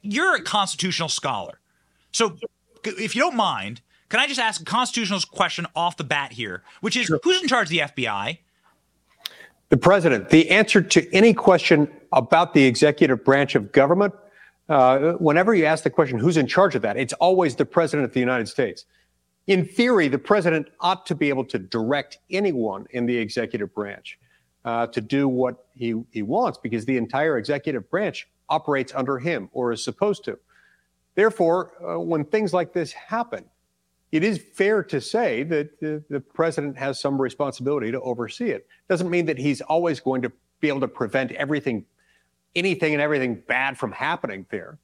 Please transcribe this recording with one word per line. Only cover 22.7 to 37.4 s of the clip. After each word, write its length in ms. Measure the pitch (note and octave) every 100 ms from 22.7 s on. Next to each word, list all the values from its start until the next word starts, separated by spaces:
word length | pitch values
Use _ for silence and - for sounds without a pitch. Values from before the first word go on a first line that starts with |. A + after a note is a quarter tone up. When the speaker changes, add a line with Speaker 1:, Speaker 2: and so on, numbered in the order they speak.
| G2 -
Speaker 2:
in 160 | B2+ A#2+
the 100 | A#2+
executive 580 | A2 A#2+ A2+ A2+ G2+
branch, 440 | - G2+ G2 - - _ _ _ _
uh, 220 | A#2 A#2 A#2
to 120 | A#2+
do 280 | A2 C#3 C#3
what 380 | B2+ B2+ A#2+ _
he, 200 | C3 A#2 A2+ A#2+
he 120 | A2+
wants, 360 | G#2 F3+ B3 D#3+
because 260 | - A2+
the 120 | A2+ B2+
entire 400 | A#2+ C3+ D#3 C3
executive 540 | G#2+ C#3+ D#3 C3 F#2+
branch 380 | F3 G3+ - - _ -
operates 440 | D#3 D3+ C#3 C3
under 240 | C3+ C3 C3
him 300 | C3 C#3+ G2
or 200 | C3 A#2+
is 100 | A2
supposed 420 | - - G#3 G3
to. 140 | - - _ _ _ _ _ _ _ -
Therefore, 560 | G#3+ G#3+ E3 F3+ E3+ -
uh, 160 | F3 E3+
when 260 | E3+ D#3+ D3
things 260 | G#3+ G#3
like 200 | F3+ E3+
this 200 | F3+ D#3
happen, 520 | - - A3+ A#3 G2+ - _ _ _ _ _ _
it 100 | D#3
is 160 | G3+ F#3+
fair 460 | - - G3 G#3+
to 160 | - C#3+
say 420 | - A3 A3 A#2
that 360 | D3+ D#3+ D#3 _
the, 240 | D#3 D3+ D3+
the 100 | C#3+
president 560 | - - E3 D3+ C#3+ C3+
has 240 | C3+ C3
some 200 | C#3 C#3
responsibility 720 | B2+ -